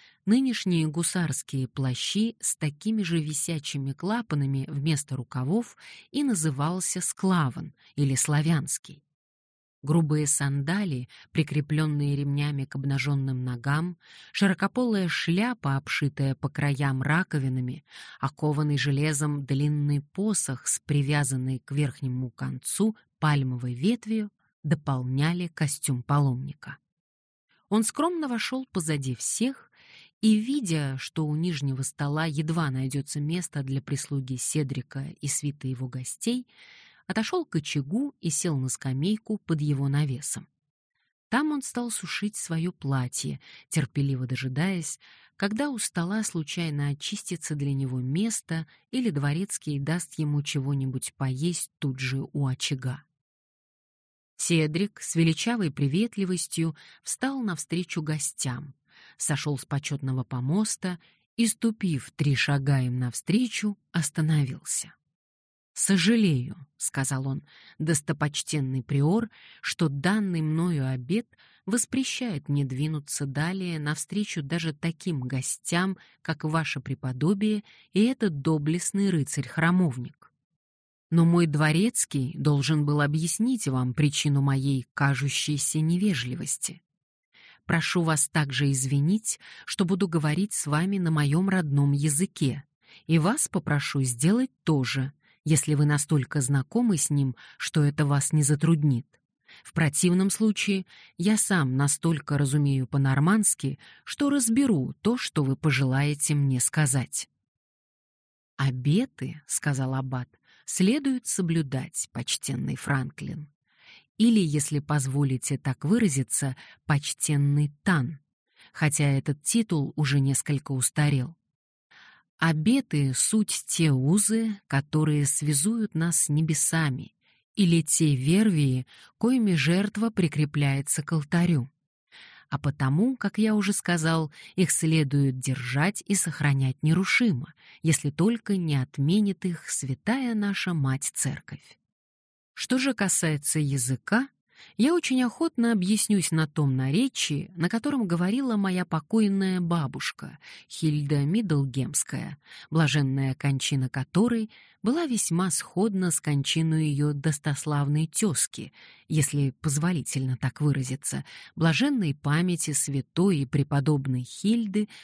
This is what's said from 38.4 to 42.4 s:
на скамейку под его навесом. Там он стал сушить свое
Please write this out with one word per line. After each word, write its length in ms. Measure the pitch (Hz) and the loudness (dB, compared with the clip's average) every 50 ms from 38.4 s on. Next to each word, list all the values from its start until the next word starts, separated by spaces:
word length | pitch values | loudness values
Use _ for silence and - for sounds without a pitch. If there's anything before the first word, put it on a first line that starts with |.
| - 175 151 | -2 -2 -2
на 120 | 135 131 131 | -2 -2 -4
скамейку 680 | - - - 135 131 135 151 196 220 214 _ - 214 | -4 -4 -4 -4 -2 0 0 0 0 -2 _ -6 -8
под 240 | 196 _ - 165 147 | -8 _ -2 -2 0
его 260 | 147 147 143 135 139 | 0 0 0 0 0
навесом. 600 | 139 139 143 151 139 131 120 - - - - - _ _ _ _ _ _ _ _ _ _ _ _ _ _ _ _ - | 0 0 0 0 0 -2 -6 -6 -6 -8 -8 -10 _ _ _ _ _ _ _ _ _ _ _ _ _ _ _ _ -2
Там 220 | 220 262 302 311 | 0 0 2 2
он 100 | 294 277 | -2 -2
стал 300 | - - - 247 240 240 | -4 -4 -6 -4 -4 -4
сушить 440 | - - - 160 - - 208 208 - | -4 -6 -6 -6 -6 -4 -4 -6 -6
свое 360 | - | -6